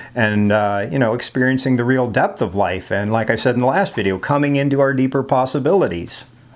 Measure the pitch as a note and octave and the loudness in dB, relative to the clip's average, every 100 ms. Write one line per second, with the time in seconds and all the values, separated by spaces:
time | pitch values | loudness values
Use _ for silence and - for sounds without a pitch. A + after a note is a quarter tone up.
0 | - A#2+ A2 G#2 G#2 G#2 G#2 G2+ G#2 C#3 | -10 -2 0 2 2 2 2 -2 -2 0
1 | A#2 A2 - C3 B2+ C3 C3+ B2+ A#2+ C3 | 0 0 -4 0 0 2 0 0 2 0
2 | A#2+ A#2 F#3 - G#2+ G2 F#2 F#2 - G2+ | 0 0 -2 -2 -4 -2 -2 -2 -4 -2
3 | G#2 A2+ A2 - C3 A#2+ B2+ E3 G3 - | 0 0 0 0 0 0 2 0 0 -2
4 | G#2 - - C#3+ D3 C#3 C#3 C#3 C3+ C3 | -2 -2 0 0 2 2 2 2 2 2
5 | C3 C#3 - C3+ C3 D3 C3+ G3 B2+ F2 | 0 0 0 0 0 0 2 2 2 -2
6 | E2+ - - - - | -6 -8 -8 -16 -14